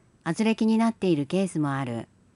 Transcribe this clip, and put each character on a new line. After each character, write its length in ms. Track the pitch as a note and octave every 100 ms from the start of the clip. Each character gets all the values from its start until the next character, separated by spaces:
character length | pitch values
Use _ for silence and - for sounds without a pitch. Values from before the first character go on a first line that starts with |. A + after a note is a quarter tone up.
| _ _
軋 300 | D#3+ E3+ A3
轢 120 | A3 A3
に 100 | A3
な 140 | A#3
っ 40 |
て 120 | - F#3+
い 80 | D3
る 80 |
ケ 200 | C3+ F#3
ー 40 | F#3+
ス 100 | D#3
も 120 | D3
あ 100 | C3+
る。 260 | B2+ A#2 - _ _